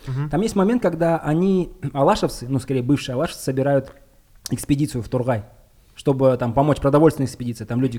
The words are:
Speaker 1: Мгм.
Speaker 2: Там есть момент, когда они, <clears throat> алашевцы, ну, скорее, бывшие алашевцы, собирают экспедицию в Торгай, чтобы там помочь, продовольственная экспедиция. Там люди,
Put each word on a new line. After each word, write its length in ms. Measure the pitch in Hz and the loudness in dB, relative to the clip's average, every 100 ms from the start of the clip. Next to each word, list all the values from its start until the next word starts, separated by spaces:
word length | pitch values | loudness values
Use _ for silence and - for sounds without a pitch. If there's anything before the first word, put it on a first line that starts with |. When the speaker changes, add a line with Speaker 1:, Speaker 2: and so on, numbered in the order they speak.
| - | -8
Speaker 1:
Мгм. 220 | 131 147 | -6 -2
Speaker 2:
Там 140 | 143 | -2
есть 140 | 220 202 | 0 2
момент, 260 | 190 247 | 2 2
когда 360 | 185 165 165 165 | 0 0 0 0
они, 520 | 147 156 190 185 165 - | 0 0 2 2 0 -6
<clears throat> 100 | 139 | -6
алашевцы, 520 | 139 147 214 170 - 120 | 0 2 2 -2 -4 -4
ну, 100 | 131 | -4
скорее, 240 | 131 131 | -2 -2
бывшие 320 | 120 139 - | 2 0 0
алашевцы, 280 | 127 170 - | -4 -4 -4
собирают 500 | - 131 135 139 135 - _ _ _ _ - | -4 -2 0 0 -2 -10 _ _ _ _ -8
экспедицию 520 | 113 - 139 147 123 | -6 0 0 0 -4
в 60 | 107 | -4
Торгай, 360 | 127 123 117 - - _ _ _ | -2 -2 -2 -4 -18 _ _ _
чтобы 420 | - - 135 131 127 | -6 -2 2 4 4
там 140 | 120 | 0
помочь, 260 | 113 147 139 | 2 2 2
продовольственная 480 | 143 147 156 151 131 | 2 6 6 4 -2
экспедиция. 380 | - 120 117 107 | -4 -8 -8 -4
Там 140 | 117 | -2
люди, 180 | 131 | -2